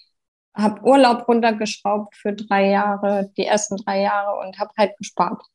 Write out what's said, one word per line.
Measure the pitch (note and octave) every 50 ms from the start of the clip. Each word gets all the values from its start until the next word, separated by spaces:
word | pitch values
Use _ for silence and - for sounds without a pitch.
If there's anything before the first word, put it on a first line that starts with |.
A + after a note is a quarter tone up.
| _ _ _ _ _ _ _ _ _ _ -
hab | G#3 G#3 A3 G#3 -
Urlaub | - A#3+ C4+ C#4 B3+ A#3+ A#3 A#3+ - -
runtergeschraubt | A#3 A#3 A#3 A3+ A3 G#3+ A3 G#3 - - - G3+ G#3 G#3 G#3+ - _
für | - - G#3
drei | G3+ - G#3+ - G3+ G3 G3 G3
Jahre, | G3+ G3+ G#3 G#3 G3+ G3+ G#3 G3+ G3+ G3+ G3 G3 _
die | - F#3
ersten | - G#3+ G#3 - - G3
drei | G3 - G3+ G3 G3
Jahre | G3 G3+ G#3 G3+ G3+ G3+ G3 -
und | F#3+ F#3+ F#3+ G3+
hab | G#3 G#3 -
halt | - G#3 G3 G3+ -
gespart. | G#3 - - - F3 F3 A3+ - - _